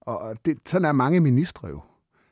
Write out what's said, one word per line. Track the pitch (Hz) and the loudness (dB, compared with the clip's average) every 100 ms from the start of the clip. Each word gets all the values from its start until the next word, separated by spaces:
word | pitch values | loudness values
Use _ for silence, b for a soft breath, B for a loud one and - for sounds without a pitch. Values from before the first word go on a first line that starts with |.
Og, | - 110 | -10 -10
og | 110 113 | -10 -4
det, | 165 147 - | -4 -4 -2
sådan | 185 | 0
er | 160 | 2
mange | 143 139 180 | 2 2 2
ministre | 151 123 175 - 90 | 4 2 0 -8 -14
jo. | 73 - _ _ b b | -14 -16 _ _ b b